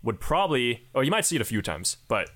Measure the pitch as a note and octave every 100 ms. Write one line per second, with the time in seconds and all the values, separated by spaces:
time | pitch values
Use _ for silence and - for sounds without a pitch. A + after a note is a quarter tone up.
0 | - G#2 - D#3+ G3 C#3 B2 A#2 - C#3+
1 | D3 A3 - D#3+ G#2+ A2 - D#2 F2+ -
2 | - G#2+ F2+